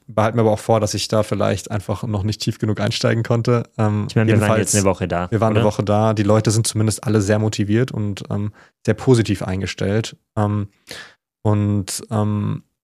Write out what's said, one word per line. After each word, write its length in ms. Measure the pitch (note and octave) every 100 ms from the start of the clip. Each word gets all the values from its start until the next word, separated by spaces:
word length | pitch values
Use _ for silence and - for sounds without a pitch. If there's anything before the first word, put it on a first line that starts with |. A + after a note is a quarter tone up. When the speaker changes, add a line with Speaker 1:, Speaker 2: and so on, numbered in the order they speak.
| -
Speaker 1:
behalte 300 | A2 A2 A2+
mir 60 |
aber 100 | A2
auch 80 | G#2+
vor, 200 | - A2+
dass 140 | G#2
ich 140 | G2+ -
da 160 | A2
vielleicht 480 | G#2 G2+ G#2 G2+ -
einfach 320 | G#2+ - G2+
noch 180 | - G#2
nicht 180 | G#2+ -
tief 200 | - -
genug 200 | A2 G2
einsteigen 440 | G#2 - A#2+ A2+
konnte. 400 | A2 A#2+ A#2+ A#2+ - -
Ähm, 260 | G#2+ G#2 G#2
Speaker 2:
Ich 80 | A#2
meine, 160 | A2
wir 80 | G#2+
waren 20 |
Speaker 1:
jedenfalls, 320 | G#2+ A2 G2
Speaker 2:
jetzt 20 | G#2
eine 100 | G2
Woche 220 | F2 F2+
da, 240 | F2 F2+
Speaker 1:
wir 100 | A2+
waren 120 | A2+
eine 80 | A2
Speaker 2:
oder? 60 | G#2+
Speaker 1:
Woche 160 | -
da. 300 | G#2 G#2 A2
Die 80 | G#2+
Leute 300 | G2+ G#2+ A2+
sind 160 | G#2+ -
zumindest 360 | A2 G#2+ -
alle 160 | A2 G#2+
sehr 200 | G2 G#2+
motiviert 520 | G#2+ G#2+ G2+ A2 B2+
und, 300 | - G#2 G2 -
ähm, 240 | G2+ G#2 - - _ -
sehr 80 |
positiv 480 | G#2 - A#2+ G#2+ G2
eingestellt. 760 | - F#2+ G#2 - G2 A2 A2 - _ A2
Ähm, 300 | G#2 G#2 G#2 _ - - - _ _ _
und, 640 | G#2+ G#2 G2+ G2+ - - -
ähm, 500 | G#2+ G#2+ G#2 G#2 G#2 - _